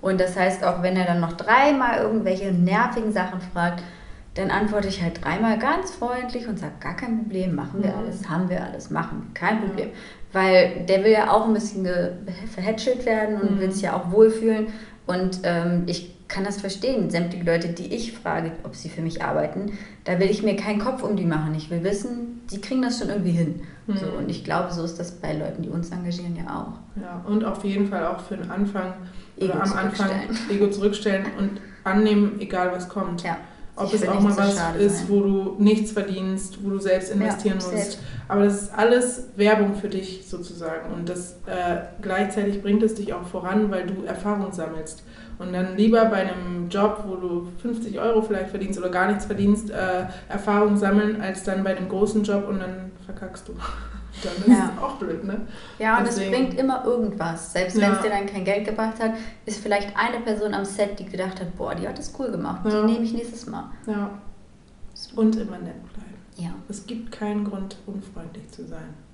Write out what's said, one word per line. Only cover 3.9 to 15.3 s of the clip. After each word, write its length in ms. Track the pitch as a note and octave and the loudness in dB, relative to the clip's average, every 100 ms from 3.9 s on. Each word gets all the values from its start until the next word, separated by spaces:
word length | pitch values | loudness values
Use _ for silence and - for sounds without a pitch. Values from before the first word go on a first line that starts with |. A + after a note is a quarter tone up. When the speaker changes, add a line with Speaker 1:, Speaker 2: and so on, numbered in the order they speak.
| - - - - - | -16 -16 -16 -12 -4
Speaker 1:
dann 160 | C#3+ | 0
antworte 360 | G3 G#3+ G#3 G3 | 2 2 2 0
ich 140 | F#3 | 0
halt 220 | E3+ - | -2 -2
dreimal 340 | C#3+ F3+ A3+ G#3+ | -4 2 2 4
ganz 320 | B3+ E4+ F#4 | 2 0 -2
freundlich 560 | - A#3+ B3 A#3 A#3+ A#3 | -4 -4 -2 -4 -6 -6
und 120 | F#3 | -6
sag, 200 | D#3 - | -6 -8
„Gar 160 | C#3 F3+ | -8 -6
kein 220 | B3 A3+ | -2 -2
Problem, 380 | G#3+ F#3 F#3 D3 | -2 -2 0 -2
machen 280 | - F#3+ | -2 -2
wir 80 | G3 | -2
Speaker 2:
Mhm. 60 | - | 0
Speaker 1:
alles, 320 | A3+ - - | -6 -6 -4
haben 200 | D#3+ F3+ | -2 0
wir 140 | F3+ | -2
alles, 260 | - - - | -4 -10 -6
machen, 420 | D3+ E3+ - - | -6 -4 -8 -10
kein 240 | - F3 A3 | -2 0 0
Speaker 2:
Ja. 60 | G3 | 0
Speaker 1:
Problem.“ 220 | - - - - - - | -4 -6 -8 -18 -14 -4
Weil 540 | F#3+ F#3+ F#3 F3+ F#3 F3 | 2 8 8 8 2 2
der 160 | F#3+ | 4
will 80 | G#3 | 6
ja 200 | G#3+ - | 6 6
auch 160 | G#3+ A3 | 4 4
ein 60 | |
bisschen 300 | G#3+ G3 G3 | 2 2 -2
ge-, 280 | F#3 F3+ F3 F3+ G3 F3+ A3 | 0 0 0 -4 -10 -10 -8
verhätschelt 520 | - F#3+ A3 - B3 A#3 | -4 -2 0 0 0 2
werden 360 | A3 G#3+ G#3 | 2 2 2
und 140 | G3 G3 | 2 2
Speaker 2:
Mhm. 40 | |
Speaker 1:
will 120 | F#3+ | 2
sich 100 | F#3+ | 0
ja 140 | F3+ F3+ | 0 -2
auch 160 | F3 | 2
wohlfühlen. 560 | G3+ A3 A3 A3+ A3 A3 - - - - | 8 8 8 2 2 0 -6 -14 -14 -2
Und, 320 | F3+ F#3 | 0 0